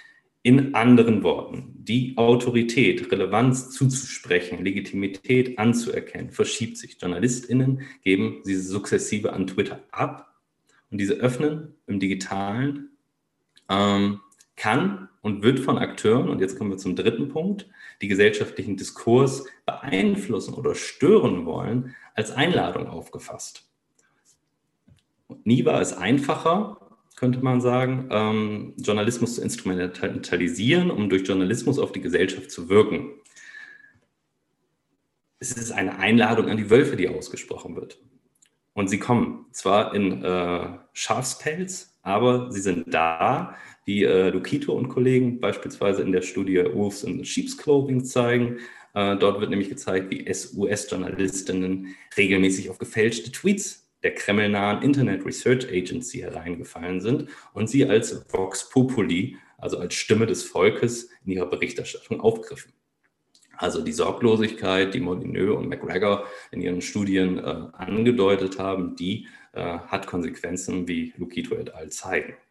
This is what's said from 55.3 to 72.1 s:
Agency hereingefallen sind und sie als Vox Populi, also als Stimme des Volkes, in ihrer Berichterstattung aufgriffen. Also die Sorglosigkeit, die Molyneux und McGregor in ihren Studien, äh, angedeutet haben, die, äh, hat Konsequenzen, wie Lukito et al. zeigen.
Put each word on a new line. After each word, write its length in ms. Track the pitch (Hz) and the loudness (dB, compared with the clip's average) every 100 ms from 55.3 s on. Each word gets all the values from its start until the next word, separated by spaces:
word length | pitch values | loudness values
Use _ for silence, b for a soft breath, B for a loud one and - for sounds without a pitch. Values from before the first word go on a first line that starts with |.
| - 117 131 - | -4 0 0 0
Agency 500 | 90 87 - - 90 | -4 -4 -6 -8 -10
hereingefallen 840 | 90 85 82 85 - 85 87 92 | -10 -10 -10 -10 -12 -12 -6 -4
sind 280 | 104 147 - B B | -2 -2 -4 B B
und 140 | - 110 | -6 0
sie 180 | 139 98 | 2 4
als 380 | 107 - - - | 4 2 -6 -6
Vox 380 | 95 92 - - | -4 -4 -6 -2
Populi, 680 | 131 127 - 90 87 120 B B _ | 2 2 2 0 0 -2 B B _
also 200 | - - | -8 -6
als 160 | 90 | -6
Stimme 320 | - - 110 107 | -6 0 2 2
des 180 | 90 | 0
Volkes, 640 | - - - - 120 - - B | -4 2 2 4 0 -2 -10 B
in 80 | 95 | -6
ihrer 140 | 92 - | -4 -4
Berichterstattung 760 | - - - - - - 113 | -4 -4 -6 -10 -12 -10 -2
aufgriffen. 520 | - - - - - _ _ _ _ _ _ _ _ - | 0 0 -4 -16 -20 _ _ _ _ _ _ _ _ -6
Also 260 | 85 82 | -4 -2
die 100 | 78 | -2
Sorglosigkeit, 1000 | 78 85 95 117 110 107 - 95 95 95 | -2 -2 2 4 4 2 -2 0 2 2
die 60 | - | 0
Molyneux 560 | 87 90 87 90 98 - | -4 -4 -4 -2 0 0
und 120 | - | -2
McGregor 580 | - - 92 104 101 B B B | -6 -6 0 2 0 B B B
in 80 | - | -6
ihren 220 | 90 90 | -4 -4
Studien, 560 | - 104 98 95 92 92 | -4 -2 0 2 2 0
äh, 300 | - 78 - | -4 -8 -10
angedeutet 840 | - - 104 117 120 98 98 95 95 | -12 -4 0 2 4 4 4 0 -4
haben, 360 | 95 95 90 - | -4 -2 -4 -6
die, 300 | 90 110 B B B | -6 -6 B B B
äh, 260 | - 85 85 | -10 -8 -8
hat 280 | - 95 - | -6 -8 -6
Konsequenzen, 800 | 90 82 82 - 90 - 92 87 | -4 -6 -6 -8 -8 -6 -6 -4
wie 280 | 82 82 - | -4 -6 -8
Lukito 400 | 85 87 82 - | -10 -8 -6 -6
et 180 | - | -8
al. 140 | - 78 | -14 -14
zeigen. 440 | - 95 | -12 -4